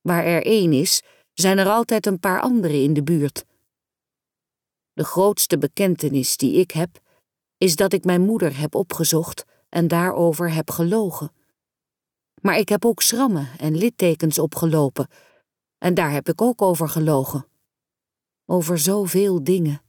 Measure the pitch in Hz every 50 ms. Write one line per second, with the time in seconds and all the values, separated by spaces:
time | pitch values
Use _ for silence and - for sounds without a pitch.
0 | _ 170 180 170 165 165 170 160 - - 214 220 190 170 151 131 160 - - -
1 | - _ _ _ _ _ _ - 170 190 196 196 196 196 208 233 233 - 233 220
2 | 185 214 190 175 - 196 185 - - 254 247 233 190 165 147 143 135 143 156 143
3 | 143 135 170 160 143 139 - - - _ _ _ _ _ _ _ _ _ _ _
4 | _ _ _ _ _ _ _ _ _ _ _ _ _ _ _ _ _ _ _ -
5 | 160 - - 175 190 202 202 - - - - 151 156 139 _ - 202 185 175 151
6 | - 147 135 139 127 - - - - 127 - - 185 - - 160 165 175 _ -
7 | _ _ _ _ _ _ _ _ _ _ _ _ 185 190 156 147 202 190 190 190
8 | - 180 180 180 180 202 226 226 180 160 135 135 151 151 - - 196 _ - -
9 | 170 - - 156 165 - - - - _ _ _ _ _ - 170 170 165 170 170
10 | 175 185 - - 175 170 156 151 175 170 160 160 156 - - - 170 170 190 226
11 | 214 185 156 - 151 147 _ _ _ _ _ _ _ _ _ _ _ _ _ _
12 | _ _ _ _ _ _ _ - - 202 170 - 208 - 208 208 - 233 220 -
13 | - - - 226 269 262 202 156 139 127 127 - 139 156 156 156 196 240 - _
14 | 190 175 160 - - 160 147 - 151 156 - - 170 165 156 156 147 135 - -
15 | 135 - _ _ _ _ _ _ _ _ _ _ _ _ _ _ - 180 180 180
16 | 175 151 147 143 135 - 165 - 214 247 240 - 202 190 175 160 170 151 - 165
17 | 156 156 156 135 135 - - 139 127 _ _ _ _ _ _ _ _ _ _ _
18 | _ _ _ _ _ _ _ _ _ - 175 180 165 156 180 165 151 180 196 208
19 | 202 180 - 185 202 202 185 175 135 151 185 190 170 151 143 143 _